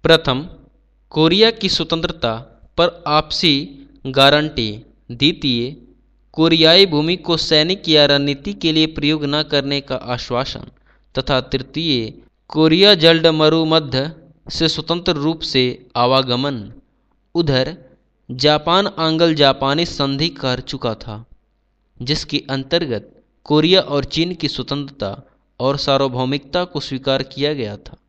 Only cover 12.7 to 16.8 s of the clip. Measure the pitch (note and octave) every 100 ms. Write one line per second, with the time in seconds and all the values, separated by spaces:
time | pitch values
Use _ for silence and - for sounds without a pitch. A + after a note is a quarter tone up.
12.7 | E3 G3+ F#3+ E3 E3 E3 D#3 D#3 D#3+ D#3+
13.7 | D#3+ D3 B2+ D3 D#3+ _ _ - - D#3+
14.7 | D#3 D3+ E3+ F3+ D#3 D3 D#3+ - D#3 B2+
15.7 | - - A#2+ B2 C3 C3 B2 C#3+ B2+ G2+
16.7 | -